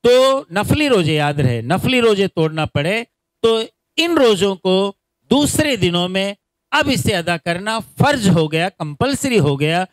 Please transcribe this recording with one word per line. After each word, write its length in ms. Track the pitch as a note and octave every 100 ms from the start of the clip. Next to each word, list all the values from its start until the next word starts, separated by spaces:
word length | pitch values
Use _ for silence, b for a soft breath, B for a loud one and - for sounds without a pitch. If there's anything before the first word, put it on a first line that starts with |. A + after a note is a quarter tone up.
तो 420 | A#3+ B3+ C4 C4+ -
नफली 340 | F3 - D4 D4
रोजे 260 | A3 D#3
याद 280 | D3+ D3 D3
रहे, 200 | C3 A#2
नफली 380 | A#2 F#3 - B3+
रोजे 280 | A#3 G3+ G3
तोड़ना 380 | - D#3+ D#3 D3+
पड़े, 420 | D3+ D3+ A3 A#3 _ _ _
तो 220 | A3+ A3+ A3+ _ _ -
इन 200 | E4+ D#4+
रोजों 380 | B3 G3 G3+ G3
को 400 | F#3+ F#3 G3 - _ _ _
दूसरे 480 | C4 C#4+ - D4+ B3
दिनों 300 | F3+ F3 F3+
में 280 | F#3+ G3 G3+ _ _ _
अब 180 | D4 C#4+
इसे 220 | A#3+ C3
अदा 240 | F#3+ E3 E3+
करना 420 | F3 E3+ G#3 A3
फर्ज 480 | - - C#4 C#4+ G3
हो 200 | E3+ D#3
गया, 220 | D#3+ F#3
कंपल्सरी 680 | _ D#3 D3 B3+ C4+ C#4 A3+
हो 200 | D3 C#3
गया, 300 | D3+ F3 F#3